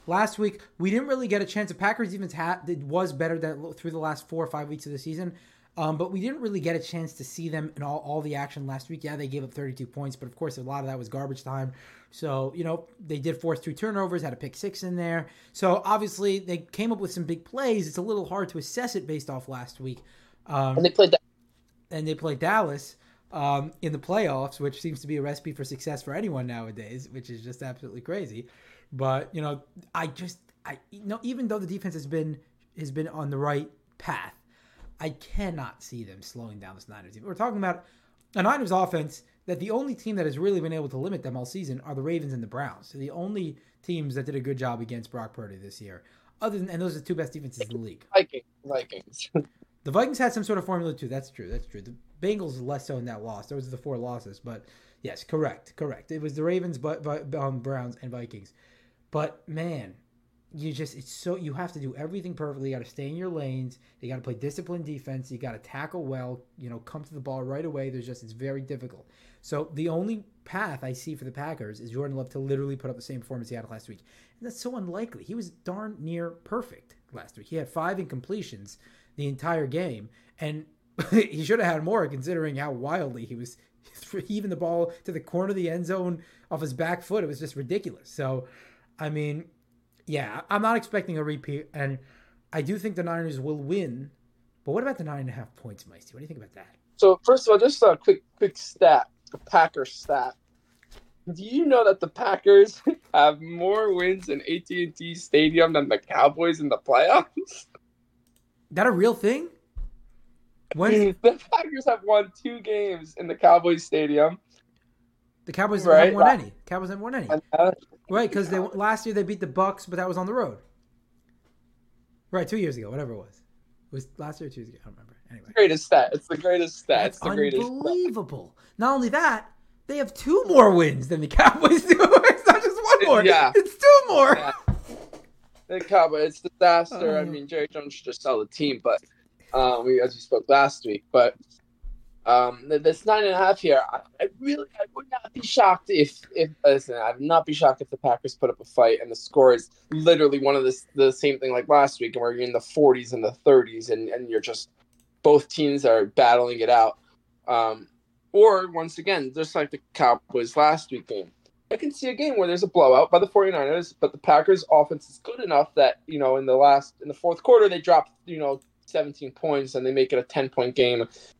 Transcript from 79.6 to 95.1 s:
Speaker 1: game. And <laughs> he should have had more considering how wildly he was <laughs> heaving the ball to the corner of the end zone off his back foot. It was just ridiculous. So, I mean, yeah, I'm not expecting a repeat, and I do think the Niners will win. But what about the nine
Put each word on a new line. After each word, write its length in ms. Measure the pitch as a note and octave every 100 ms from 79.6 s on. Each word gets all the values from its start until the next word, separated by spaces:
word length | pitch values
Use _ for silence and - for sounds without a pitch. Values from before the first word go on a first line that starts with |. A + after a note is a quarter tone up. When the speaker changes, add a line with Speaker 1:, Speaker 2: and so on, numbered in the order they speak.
| C#3
Speaker 1:
game. 440 | D#3 F3 A2 G#2+ _ _ _
And 260 | D3+ D3+ - _ _
<laughs> 220 | - -
he 340 | A3 - D3+
should 140 | D#3+ A#3
have 140 | F3
had 100 | D#3
more 240 | D#3+ A3 D3
considering 500 | C#3 C#3+ E3+ D#3 C#3
how 140 | D3
wildly 540 | B2 C#3 F3+ C#3 A#2+
he 100 | A2+
was 220 | A#2 A#2 - _ _ _
<laughs> 380 | - - F#3+ -
heaving 240 | G#3 G3+
the 60 | E3+
ball 360 | E3+ E3+ E3+ -
to 80 | -
the 80 | D#3+
corner 300 | - F3 F#3+
of 60 | F#3+
the 140 | E3+
end 160 | F3 E3
zone 360 | F#3+ F3+ E3+ - _ _
off 100 | D#3
his 140 | D3+
back 280 | B2+ E3 F3
foot. 220 | - G#3
It 20 | D#3
was 140 | C#3
just 160 | D3+ C#3
ridiculous. 540 | B2+ F#3+ F3 - -
So, 360 | - C3+ C3 B2+ - _ _ _ -
I 100 | D3+
mean, 380 | D3+ D3 D3 - _ _ _ _ _ -
yeah, 360 | D3+ A#2 G#2+ -
I'm 100 | G#3
not 140 | A3 A#3
expecting 400 | A#3 G#3 F#3 D#3
a 60 |
repeat, 420 | D3+ C#3+ C#3+ C#3+ -
and 240 | C#3+ C#3 C3 - _ _ _ _
I 100 | D#3+
do 160 | C#3+ G3+
think 160 | G#3
the 80 | F3
Niners 380 | E3+ E3 E3 C3+
will 160 | C#3+ D3+
win. 540 | C#3 G3 D#3 A#2+ C#3 _ _ _ _ _
But 80 | C#3
what 100 | F#3+
about 160 | C4+ C4
the 60 |
nine 160 | D#3